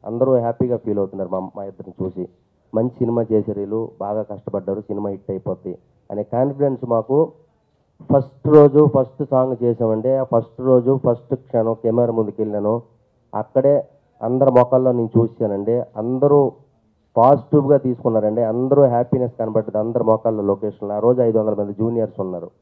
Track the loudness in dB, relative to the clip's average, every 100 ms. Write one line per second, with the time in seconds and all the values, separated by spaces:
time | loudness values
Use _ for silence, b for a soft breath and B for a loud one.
0 | -8 -2 2 2 0 -2 -2 -2 -4 -4
1 | -4 -6 -6 -6 -8 -12 -14 -14 -20 -10
2 | -10 -8 -14 _ _ _ _ -4 -4 -4
3 | -2 -2 0 -2 -2 -8 -6 -6 -8 -10
4 | -8 -6 -8 -10 -8 -8 -6 -8 -6 -8
5 | -6 -8 -8 -8 -6 -8 -10 -14 _ _
6 | _ -8 -6 -2 -2 -2 -4 -2 -2 -4
7 | 0 0 0 _ _ _ _ _ _ _
8 | 0 0 0 _ 6 8 8 6 4 2
9 | -2 _ -2 0 0 0 -2 0 -2 0
10 | 0 -2 0 -2 -2 -6 2 4 4 0
11 | 0 -2 -4 -8 _ -2 -2 -2 -2 0
12 | 0 0 -4 -4 -6 -2 -2 -4 -6 _
13 | _ _ _ -10 -4 0 2 0 -2 _
14 | _ _ -4 2 4 4 4 2 2 0
15 | 0 0 0 -2 -4 -4 -2 -4 -4 -8
16 | -6 0 4 4 2 -4 _ _ _ _
17 | _ 2 4 4 2 0 4 2 2 -4
18 | -2 0 0 0 -2 -2 0 4 4 2
19 | 0 -2 -2 -4 -2 -2 -2 -4 -2 -2
20 | 0 0 0 -2 -2 -2 -4 -8 -8 -2
21 | 0 2 0 0 -2 -4 -6 -4 -4 -2
22 | -6 -6 -8 -8 -14 _